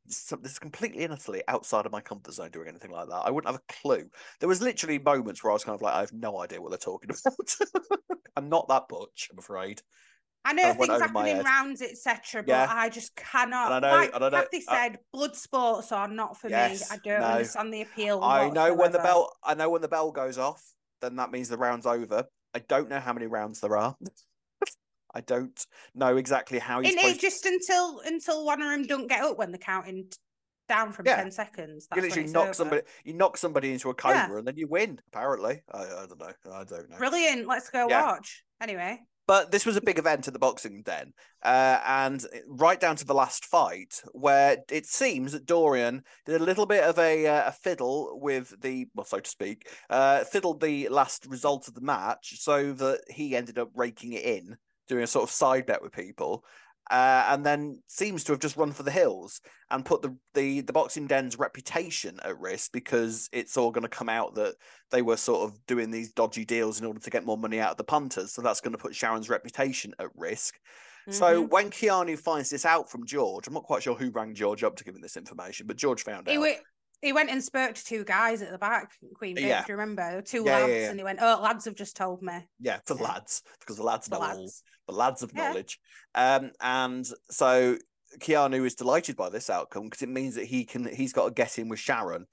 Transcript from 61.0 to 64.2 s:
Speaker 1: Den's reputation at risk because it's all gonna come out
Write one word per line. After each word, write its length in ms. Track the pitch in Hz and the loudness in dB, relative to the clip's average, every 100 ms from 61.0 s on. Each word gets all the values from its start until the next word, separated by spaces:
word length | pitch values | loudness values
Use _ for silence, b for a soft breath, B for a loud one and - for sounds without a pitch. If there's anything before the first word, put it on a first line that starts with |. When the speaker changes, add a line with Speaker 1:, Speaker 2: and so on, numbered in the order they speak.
| 143 | 0
Speaker 1:
Den's 320 | 135 131 117 | 0 0 -2
reputation 800 | 127 - - 170 170 - 101 92 | -4 -4 -6 -4 -4 -6 -8 -8
at 160 | 92 - | -8 -6
risk 340 | 92 95 - | -6 -6 -6
because 580 | 123 - 120 113 113 - | -8 0 0 2 -2 -6
it's 240 | 120 117 131 | -6 -4 0
all 140 | 117 | 0
gonna 180 | 117 113 | 0 -4
come 220 | - 117 | -6 -4
out 240 | 113 | -2